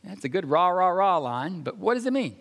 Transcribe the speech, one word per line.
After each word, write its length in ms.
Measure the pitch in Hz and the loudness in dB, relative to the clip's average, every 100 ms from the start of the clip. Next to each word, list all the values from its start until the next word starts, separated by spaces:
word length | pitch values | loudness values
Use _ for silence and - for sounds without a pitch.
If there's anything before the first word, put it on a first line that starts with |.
That's 200 | - 196 | -16 -10
a 40 | 139 | -4
good 200 | 170 151 | -4 0
rah, 200 | 151 180 | 2 4
rah, 200 | 180 185 | 4 2
rah 280 | 180 196 170 | 4 2 2
line, 460 | 127 120 143 185 | 0 -4 -6 -6
but 160 | 131 214 | -8 -2
what 160 | 185 | 0
does 120 | 240 254 | 0 0
it 60 | |
mean? 240 | 262 185 95 | -2 -2 -8